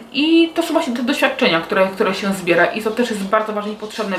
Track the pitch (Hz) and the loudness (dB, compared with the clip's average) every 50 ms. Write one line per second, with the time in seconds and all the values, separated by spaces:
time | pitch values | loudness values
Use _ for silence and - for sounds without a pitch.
0 | - - - 269 294 320 330 330 339 330 - - 330 - 302 320 330 262 233 254 | -8 -6 -2 0 2 4 6 6 4 4 2 -2 -2 0 0 0 0 0 -2 -2
1 | 254 233 294 - 294 269 269 - 247 196 165 165 165 - 208 196 190 196 190 - | -2 -2 0 2 0 0 2 2 2 2 2 0 0 0 0 2 2 2 0 0
2 | 220 190 196 - 208 196 196 180 175 175 170 170 175 - - 214 - 226 214 247 | -2 0 0 -2 -2 -2 -2 -2 0 2 4 4 4 2 0 -2 -4 -2 0 0
3 | 240 240 226 196 196 190 220 214 214 214 208 208 202 208 214 208 214 208 - - | 0 -2 -2 -4 -2 0 0 0 0 -2 -4 -6 -6 -6 -8 -8 -10 -10 -8 -8
4 | 214 196 190 | -6 -4 -4